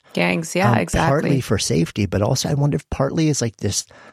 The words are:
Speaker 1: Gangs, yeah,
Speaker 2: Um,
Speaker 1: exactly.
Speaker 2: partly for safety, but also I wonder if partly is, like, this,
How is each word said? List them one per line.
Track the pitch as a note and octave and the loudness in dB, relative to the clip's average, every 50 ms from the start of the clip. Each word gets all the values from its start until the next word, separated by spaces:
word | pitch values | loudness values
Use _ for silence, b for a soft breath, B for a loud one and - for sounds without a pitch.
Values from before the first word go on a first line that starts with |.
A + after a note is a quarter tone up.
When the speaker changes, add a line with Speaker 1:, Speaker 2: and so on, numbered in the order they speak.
| _ _ - | _ _ -4
Speaker 1:
Gangs, | - F3 F3 F3+ F3 E3 E3 - | -2 0 0 0 -2 -4 -4 -2
yeah, | F3 F#3+ G3+ | 0 2 2
Speaker 2:
Um, | - - | 2 2
Speaker 1:
exactly. | F3+ E3 - - - D#3+ | 2 0 0 0 2 2
Speaker 2:
partly | C#3 D3+ F#3 C#3 C#3+ C3+ | 2 2 2 2 0 0
for | A#2+ - A2+ F#2+ | 0 0 -2 -2
safety, | - - B2 D3+ E2 - - - G#2 | 0 0 0 0 0 0 0 -2 -2
but | F#2 F2+ F#2+ G2+ | 0 0 0 0
also | - C3+ - - - | 0 0 0 0 0
I | D#3+ | 0
wonder | C#3 C#3+ D3 C#3+ | 2 2 2 0
if | D#3 - _ | -2 -4 _
partly | - - C3+ C#3 - E3 D#3+ D#3 | -4 -2 -2 -2 0 0 0 0
is, | D3 - | 0 0
like, | A#2+ A#2 - | -2 -4 -4
this, | - - G2+ F#2+ - - B B B B B | -4 -4 -4 -4 -4 -6 B B B B B